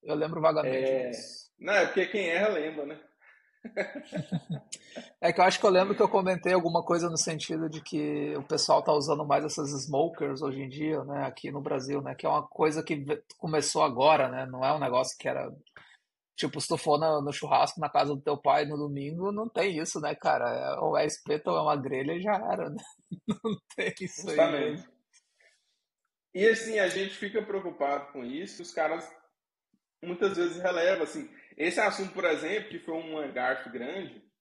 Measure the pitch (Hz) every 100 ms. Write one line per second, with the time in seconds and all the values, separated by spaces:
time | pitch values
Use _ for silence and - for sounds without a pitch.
0 | - 156 156 165 160 156 139 131 131 131
1 | 127 120 - - - _ 156 202 175 -
2 | 180 214 180 170 208 185 151 151 143 151
3 | - _ _ _ _ _ 233 - 190 -
4 | - 202 - 175 - 147 - - - -
5 | - _ 165 175 180 185 214 185 196 208
6 | 202 202 185 180 185 185 170 165 165 170
7 | 170 160 - 156 - 160 160 156 - 151
8 | 147 147 147 147 139 151 - 156 151 151
9 | 143 147 151 143 151 - 143 143 135 139
10 | 165 - 143 135 143 135 135 135 156 156
11 | 135 143 135 127 - 139 143 143 127 143
12 | 135 131 160 147 147 - 156 160 - 151
13 | 139 147 - - 165 156 143 165 151 120
14 | 139 156 131 127 131 127 131 156 139 123
15 | 131 - 139 131 135 139 _ - - _
16 | _ _ _ - 156 151 - 160 - 147
17 | 160 151 143 139 - 131 147 - 151 151
18 | 143 143 139 143 147 143 147 147 147 143
19 | 139 165 190 208 226 - 185 160 170 185
20 | 147 156 - 131 120 120 135 139 - 143
21 | 151 156 - 151 170 165 151 151 135 131
22 | 139 170 196 196 220 190 165 147 - -
23 | _ - - 208 226 202 _ - 185 -
24 | 185 - 190 151 - 143 151 151 - _
25 | _ _ _ _ _ _ _ _ _ _
26 | _ _ _ 185 208 220 220 214 185 180
27 | 196 - 202 220 202 196 180 - 143 143
28 | - 139 123 139 190 - 175 - 156 165
29 | - - _ _ _ _ _ _ _ _
30 | 175 175 196 180 175 165 180 180 170 -
31 | 151 160 131 - - - 160 170 214 196
32 | 190 190 175 151 156 208 - 165 - 165
33 | 165 156 147 123 127 135 - 117 123 185
34 | 165 - _ _